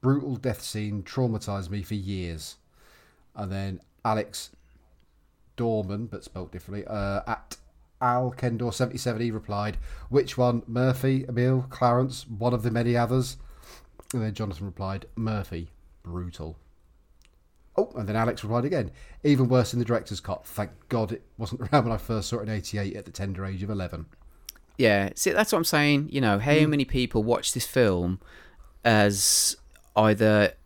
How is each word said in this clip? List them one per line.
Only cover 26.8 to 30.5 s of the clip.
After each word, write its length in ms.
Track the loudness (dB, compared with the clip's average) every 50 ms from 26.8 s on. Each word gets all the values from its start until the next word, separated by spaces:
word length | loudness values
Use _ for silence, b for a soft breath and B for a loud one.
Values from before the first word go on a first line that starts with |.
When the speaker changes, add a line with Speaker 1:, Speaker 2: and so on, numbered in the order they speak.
| 0
Speaker 2:
people 360 | 0 2 0 0 2 2 0 2
watch 300 | 2 2 0 0 -2 -4
this 140 | -4 -4
film 520 | 0 4 4 6 6 6 4 2 0 -2 -2 b b b b b b b b b b b 0 2
as 760 | 4 6 8 6 6 4 2 2 2 4 4 2 0 -2 -4 -12 -20 -20 -20 -20 -2 _
either 600 | 4 6 6 6 6 6 6 6 6 6 4